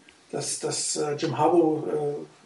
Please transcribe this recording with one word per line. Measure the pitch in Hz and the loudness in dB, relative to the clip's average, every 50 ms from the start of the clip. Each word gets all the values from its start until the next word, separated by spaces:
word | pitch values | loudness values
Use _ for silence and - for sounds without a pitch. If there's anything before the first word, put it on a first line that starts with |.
| _ - - _ _ - | _ -20 -20 _ _ -8
dass, | - 147 - - - - | -6 -6 -4 -4 -6 -4
dass, | - 147 - - - - - | -4 -4 -4 -2 -4 -4 -2
äh, | 156 151 147 143 | -2 -2 -2 -2
Jim | - 160 147 127 139 | -2 -2 -2 0 2
Harbaugh, | 156 165 175 170 160 156 151 143 - - 147 151 147 147 143 156 - - - - - | 2 4 6 6 6 4 2 0 -2 -2 -2 -2 -2 -2 -4 -4 -8 -12 -18 -20 -18